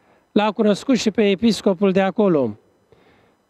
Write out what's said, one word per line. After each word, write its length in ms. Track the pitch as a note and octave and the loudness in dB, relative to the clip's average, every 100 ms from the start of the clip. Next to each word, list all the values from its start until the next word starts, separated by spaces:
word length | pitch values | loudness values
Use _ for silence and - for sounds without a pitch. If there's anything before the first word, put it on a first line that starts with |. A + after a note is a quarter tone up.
| _ _ _ | _ _ _
l-a 200 | G#3+ G#3+ | -4 -2
cunoscut 460 | G3 G#3 G3 - B3 | 0 0 0 0 -2
și 140 | A3+ | -2
pe 180 | G#3+ G#3 | 0 0
episcopul 640 | F#3+ A#3 F#3+ G#3 F3+ G3+ | 0 0 0 -2 0 0
de 100 | F#3 | 0
acolo, 560 | F#3+ - G3+ D#3 A#2+ G#2 _ _ _ _ _ _ _ _ _ | 0 0 2 2 0 -6 _ _ _ _ _ _ _ _ _